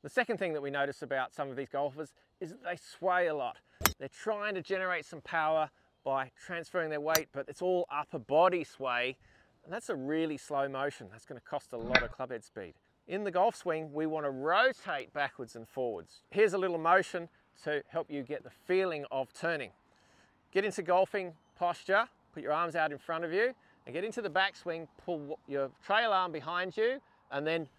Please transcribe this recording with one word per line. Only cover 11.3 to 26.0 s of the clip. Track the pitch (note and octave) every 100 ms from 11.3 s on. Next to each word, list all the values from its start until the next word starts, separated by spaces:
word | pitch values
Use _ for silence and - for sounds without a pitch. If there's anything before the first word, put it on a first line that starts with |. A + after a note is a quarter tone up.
| B2+
cost | - C#3+ -
a | A#2+
lot | A#2 B2+
of | A#2+
club | - B2+
head | A#2
speed. | - - F2+ - _ _ -
In | F#3
the | G3+
golf | F3+ G#3+
swing, | - F3+ D#3+ D#3+
we | C#3+
wanna | D#3 D#3 C#3+
rotate | C3 D3 F#3 C4 - G3+ C#3+ -
backwards | D3 C#3 - A#2
and | A#2+ A2+
forwards. | - B2 F#2+ D#2+ - _
Here's | G3 G#3+
a | F#3+
little | F#3 E3+
motion | E3 F#3 F3 F3+ E3+ _ _ _
to | D#3 C#3+ -
help | E3 D#3
you | C#3+
get | B2 D3+
the | B2+
feeling | - - F#3 F#3+ D#3 C#3+
of | C3+ C3
turning. | - E3 D#3+ A2 _ _ _ _ _ _ _ _
Get | F#3+
into | G3+ F#3
golfing | E3+ F#3 F#3+ G3+ F3+ D#3+ _ _
posture, | F3 - - G3 A#3+ _ _
put | E3
your | C#3+
arms | D3+ E3+
out | D#3+ D#3
in | C#3+
front | - E3
of | E3+
you, | F3+ A#3+ B3+ _ _
and | -
get | C#3+
into | G#3+ A#3+
the | G3+
backswing, | E3 G3 - F3 E3 D#3+ -
pull | - D#3+
w-, | C#3+ - -
your | C#3 C3+ -
trail | - G#3